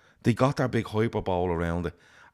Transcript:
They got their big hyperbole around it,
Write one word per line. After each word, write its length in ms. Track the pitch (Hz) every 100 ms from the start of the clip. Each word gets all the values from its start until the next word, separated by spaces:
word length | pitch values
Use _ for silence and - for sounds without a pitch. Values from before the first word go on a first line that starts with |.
| _ _
They 100 | 123
got 220 | 110 131 -
their 120 | 131
big 180 | 117 -
hyperbole 640 | 107 113 107 95 90 90
around 340 | 85 85 85 85
it, 80 | - - - -